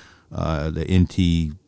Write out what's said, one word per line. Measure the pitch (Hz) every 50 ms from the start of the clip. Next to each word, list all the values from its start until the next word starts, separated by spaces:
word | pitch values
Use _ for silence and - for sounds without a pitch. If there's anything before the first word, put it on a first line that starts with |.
| - - - _ _ _
uh, | - 90 82 78 80 73 73 80
the | 78 80 80
N | 71 92 92 90
T | - - - 92 85 85 82 80 76 73 - _